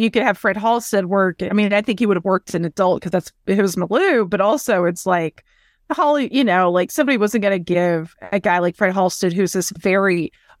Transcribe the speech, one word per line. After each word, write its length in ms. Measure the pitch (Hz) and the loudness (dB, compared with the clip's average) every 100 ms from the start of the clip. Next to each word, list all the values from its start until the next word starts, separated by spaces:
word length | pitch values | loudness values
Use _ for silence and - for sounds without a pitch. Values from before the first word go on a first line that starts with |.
you 80 | 220 | 2
could 140 | 220 | 2
have 140 | 247 196 | 0 0
Fred 180 | 214 196 | -2 -2
Halstead 520 | 220 233 - 202 180 | 0 -2 0 -2 0
work. 360 | 196 185 170 | 2 0 -2
I 80 | 185 | -2
mean, 220 | 202 208 | 0 2
I 80 | 208 | 2
think 180 | 214 202 | 0 0
he 60 | 220 | 0
would 120 | 180 | 0
have 60 | 196 | 0
worked 280 | 185 - | -2 -2
an 100 | 170 | -4
adult 380 | 170 - 185 170 | -4 0 0 0
'cause 100 | 175 | -2
that's, 200 | 185 - - - | -4 -4 -8 -2
it 160 | 196 | 0
was 140 | 196 165 | 0 -2
Malou, 540 | 175 233 392 262 185 | -2 0 2 2 0
but 100 | 190 | 0
also 460 | 202 294 - 190 175 | 0 0 0 0 0
it's 200 | 175 - | -2 -2
like, 380 | 175 160 - _ _ _ _ - | -2 -2 -8 _ _ _ _ -8
Holly, 420 | - 302 294 254 | -2 2 2 0
you 100 | 262 240 | 0 2
know, 260 | 180 180 | 2 2
like, 180 | 180 - | 2 0
somebody 280 | - 277 247 | 0 0 2
wasn't 260 | 208 226 | 0 0
gonna 160 | 202 196 | 0 -2
give 560 | 170 175 175 165 165 _ 90 | 0 0 0 0 -4 _ -6
a 80 | 202 | -2
guy 200 | 180 175 | 0 0
like 180 | 175 - | 0 0
Fred 160 | 196 | -2
Halstead, 400 | 190 185 - 190 | 0 0 0 -2
who's 180 | 175 185 | 0 0
this 180 | 190 175 | -2 -4
very 600 | - 196 196 196 175 156 - _ _ | -4 0 2 2 0 -4 -10 _ _